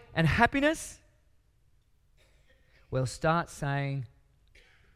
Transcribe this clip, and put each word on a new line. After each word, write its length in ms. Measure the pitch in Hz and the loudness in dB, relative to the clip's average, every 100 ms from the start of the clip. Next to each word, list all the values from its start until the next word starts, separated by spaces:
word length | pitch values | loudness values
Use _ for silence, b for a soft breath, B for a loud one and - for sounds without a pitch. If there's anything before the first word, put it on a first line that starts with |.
| - - | -8 0
and 100 | 160 | 2
happiness? 760 | - 240 277 294 320 - - _ _ _ _ _ _ _ _ _ _ _ _ _ _ _ _ _ - - | 4 4 4 0 0 -8 -16 _ _ _ _ _ _ _ _ _ _ _ _ _ _ _ _ _ -20 -6
Well, 160 | 131 131 | -4 -4
start 460 | - 160 170 - | -2 0 0 -2
saying 560 | - 143 139 139 139 123 - _ _ _ - b b b | -6 -4 -2 -4 -6 -8 -16 _ _ _ -20 b b b